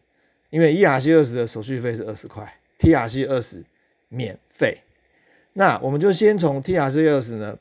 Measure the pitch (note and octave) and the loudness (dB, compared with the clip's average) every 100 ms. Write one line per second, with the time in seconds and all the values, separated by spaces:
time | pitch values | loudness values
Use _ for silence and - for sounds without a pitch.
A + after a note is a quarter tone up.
0 | _ _ _ _ _ D#3 D#3+ E3 F3+ C3 | _ _ _ _ _ 2 2 4 4 2
1 | C#3+ D#3+ B2+ B2 A#2 A2+ A2 B2+ A#2+ A2+ | 4 4 4 -2 -6 -8 -8 -6 -6 -8
2 | G#2+ G#2 A2+ G#2+ G#2 _ _ - E3 C#3+ | -10 -12 -14 -18 -18 _ _ 0 4 4
3 | A#2 C3 C3+ C3 - F2+ - _ _ _ | 0 -6 -4 -4 -6 -16 -20 _ _ _
4 | _ B2 G#2+ F#2 _ - C3 - _ _ | _ -10 -10 -12 _ -4 -4 -4 _ _
5 | _ _ _ _ _ F#3+ F#3+ A2 C3 D3 | _ _ _ _ _ 0 0 0 -4 0
6 | G3 F3 G#3+ G3+ E3 C#3 D3+ F3+ C3+ C#3+ | 0 4 2 2 0 -2 -2 -2 0 2
7 | D#3 C#3 A#2 A2 G#2 A2 | 2 2 -2 -10 -10 -12